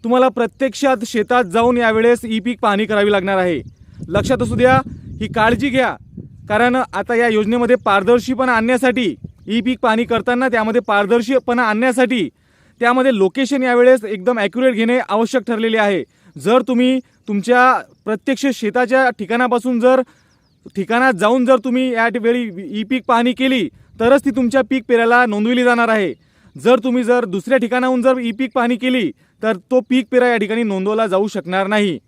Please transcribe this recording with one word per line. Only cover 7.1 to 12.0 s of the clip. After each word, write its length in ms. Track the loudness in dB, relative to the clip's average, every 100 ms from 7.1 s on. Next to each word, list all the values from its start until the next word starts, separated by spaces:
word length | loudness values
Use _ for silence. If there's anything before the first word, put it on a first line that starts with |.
| 0
या 120 | 0
योजनेमध्ये 480 | 0 0 -2 0 0
पारदर्शीपणा 760 | 2 0 2 0 0 -4 0
आणण्यासाठी, 640 | 0 0 0 0 0 -4 -6 -16 -20 -6
ई 120 | -4
पीक 180 | -2 -2
पाहणी 220 | 0 0
करताना 440 | 0 -2 -2 -2 -2
त्यामध्ये 340 | -2 0 -2
पारदर्शीपणा 840 | 0 0 2 0 0 -2 0 -2
आणण्यासाठी 640 | 0 0 0 0